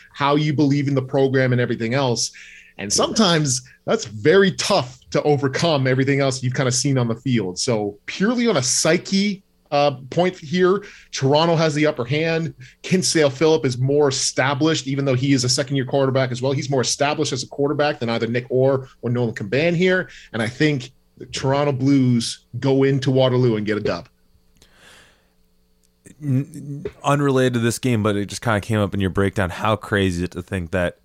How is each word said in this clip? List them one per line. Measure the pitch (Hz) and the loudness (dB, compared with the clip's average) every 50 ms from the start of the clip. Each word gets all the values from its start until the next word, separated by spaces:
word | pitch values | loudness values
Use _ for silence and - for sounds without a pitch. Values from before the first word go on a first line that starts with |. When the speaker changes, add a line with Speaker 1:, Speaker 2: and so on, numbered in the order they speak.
| - - - | -20 -16 -8
Speaker 1:
how | - 143 139 143 | -2 0 2 2
you | 147 151 151 147 | 2 2 0 0
believe | 127 156 139 139 143 143 131 | 2 2 2 2 2 0 0
in | 139 | 0
the | 135 | -2
program | 127 131 - 139 135 135 127 135 131 127 | -2 0 0 2 2 2 2 2 2 2
and | 127 120 | 2 0
everything | 123 117 120 95 113 113 120 | 0 -2 -2 -4 -4 -2 -2
else. | 139 143 127 117 113 - - - - - - - - - - _ - | 0 0 0 0 -2 -4 -6 -8 -12 -20 -20 -20 -20 -20 -20 _ -10
And | - 101 - | -8 -4 -2
sometimes | - 247 330 302 233 226 185 170 160 151 143 123 127 - - - _ - | 0 0 0 2 2 2 2 2 2 0 0 -2 -4 -6 -10 -20 _ -4
that's | - 190 226 - | -2 -2 -2 -4
very | 120 101 107 104 147 170 196 196 190 | -6 -8 -2 2 4 6 6 6 4
tough | - - - - 208 180 135 123 - - _ - | 2 -2 -2 0 2 2 0 -2 -8 -18 _ -6
to | - 156 - | -4 -2 0
overcome | 147 147 135 139 135 131 - - 170 160 139 131 131 | 2 2 2 0 -2 -2 0 0 2 2 2 2 2
everything | 127 127 135 135 139 135 | 2 2 2 0 0 0
else | 139 139 131 131 - | 0 0 -2 -2 -4
you've | 127 123 | -4 -2
kinda | - 139 127 | 0 0 0
seen | 123 - - 147 139 131 | 0 0 0 0 0 0
on | 120 117 | 0 0
the | 113 | -2
field. | 110 - 135 123 113 101 92 90 - | -4 -2 -2 0 0 -2 -2 -6 -6
So | - - 120 110 104 101 104 - _ | -2 -2 -2 -2 -2 -4 -6 -10 _
purely | - - - 185 208 254 240 240 233 | -12 -6 -2 0 0 0 0 0 0
on | 208 147 | 0 0
a | 127 | 0
psyche, | 127 - - - 165 160 170 165 - 190 196 196 208 202 190 _ _ _ _ _ - | -2 -2 0 2 2 2 0 0 -2 0 0 0 0 -2 -6 _ _ _ _ _ -4
uh, | - 143 143 147 139 127 135 123 | 0 2 2 2 0 -2 -8 -8
point | - 165 175 185 180 - | -2 0 0 0 -2 -4
here, | - 147 147 180 185 180 185 202 - - - - - _ | -8 -4 0 2 4 4 2 2 -2 -8 -20 -20 -20 _
Toronto | - - 135 135 143 147 160 170 170 | -8 -2 0 4 4 4 4 4 4
has | 156 165 160 143 | 2 2 2 2
the | 147 151 151 | 2 0 0
upper | 147 - 120 | 0 -2 -4
hand. | - 139 151 160 165 165 165 165 147 - - - - - _ - | -4 -2 -2 -2 -2 -2 -2 -4 -6 -8 -12 -20 -20 -20 _ -6
Kinsale | - - 190 - - - 165 151 139 | -2 0 0 0 2 2 4 2 2
Phillip | 123 - 165 156 160 160 160 | 2 2 2 2 2 2 2
is | 135 120 120 | 0 -2 0
more | 127 135 143 147 151 139 | 0 0 2 4 2 2
established, | 131 - - - - - 127 135 143 131 156 160 160 - - | 2 0 -4 -4 -2 0 0 0 0 2 2 0 0 0 -2
even | 131 139 135 139 | -4 -4 -2 0
though | 139 127 | 0 0
he | 120 131 143 139 | 0 2 2 2
is | 131 127 | 2 2
a | 127 | 0
second-year | - - 143 - 143 139 123 | -2 -2 -2 -2 -2 -4 -2
quarterback | 127 - 139 135 135 127 135 131 123 | 0 0 0 2 2 2 0 0 -2
as | 123 117 123 | -2 -4 -2
well. | 135 | -2
He's | 143 131 117 120 | -2 -2 -2 -2
more | 139 135 | 0 0
established | 117 - - - 147 139 151 156 151 135 147 | 0 0 0 0 0 0 0 0 -2 -2 -4
as | 123 | -6
a | 135 - | -8 -8
quarterback | - - 143 143 151 135 147 147 151 - | -4 -2 -2 -2 0 0 0 0 0 -2
than | 120 117 | -4 -2
either | 117 117 117 110 | -2 -2 -2 -2
Nick | 117 123 123 - | -2 -4 -4 -2
Orr | 120 127 131 135 139 131 127 - - _ | 0 2 2 2 2 0 -2 -8 -14 _
or | - 120 | -6 -4
Nolan | 120 120 120 113 110 | -2 0 -2 -2 -4
Caban | - 110 101 104 131 156 170 175 | -6 -8 -4 -2 0 0 0 2
here. | 160 185 185 185 185 170 - - - - - | 2 2 2 2 0 -2 -6 -12 -20 -18 -10
And | - 110 117 | -6 -4 -4
I | 107 | -4
think | 113 - 156 151 147 135 120 - _ _ _ _ _ - | -2 0 0 0 0 0 -6 -10 _ _ _ _ _ -20
the | - - | -18 -12
Toronto | - - - 135 135 143 147 143 | -10 -4 -2 0 0 0 0 0
Blues | 139 123 131 139 143 139 131 123 123 117 113 - - - _ _ - 120 | -2 0 2 4 4 4 4 4 2 2 0 -2 -8 -12 _ _ -10 -4
go | - 135 135 135 139 | 0 0 2 4 4
into | 139 135 131 131 143 | 2 2 0 0 0
Waterloo | 131 131 131 127 123 123 127 123 113 | 2 4 4 4 4 2 2 2 2
and | 107 104 101 | 0 -2 -2
get | 107 104 | -4 -2
a | |
dub. | 104 107 95 85 - - _ _ _ _ _ _ _ _ _ _ _ _ _ _ _ - - - - _ _ _ _ _ _ _ _ _ _ _ _ _ _ _ _ _ _ _ - - - - | -2 -4 -4 -4 -6 -14 _ _ _ _ _ _ _ _ _ _ _ _ _ _ _ -20 -20 -20 -20 _ _ _ _ _ _ _ _ _ _ _ _ _ _ _ _ _ _ _ -20 -20 -20 -10
Speaker 2:
N-, | 151 147 131 131 143 - - - 127 139 143 143 143 139 - - - | -4 -2 -2 -2 -2 -4 -10 -16 -14 -14 -12 -12 -12 -14 -12 -6 -2
unrelated | 143 143 143 147 143 135 131 131 127 123 | 0 0 2 2 2 4 4 2 2 2
to | 120 | 2
this | 113 117 110 - | 0 0 0 0
game, | - 127 123 110 | -2 0 0 2
but | 101 107 101 | 2 0 0
it | 101 101 | 0 -4
just | 92 - - | -6 -8 -6
kinda | - 127 110 104 | -2 -2 0 0
came | 92 - 113 107 | 0 0 0 0
up | 104 95 - | 0 0 -2
in | 101 | -2
your | 98 95 | -2 0
breakdown. | 80 - 98 98 - - 98 90 | 0 0 0 0 0 0 -2 -2
How | 85 - 104 107 110 | -4 -4 -2 -2 -2
crazy | 101 - - 110 101 98 95 90 85 87 | -2 -2 -2 0 0 2 2 0 -2 -4
is | |
it | 87 | -6
to | - 87 | -6 -8
think | 90 - - 95 87 80 | -10 -8 -6 -6 -6 -4
that | - 95 90 85 - _ - | -2 -2 -2 -2 -4 _ -6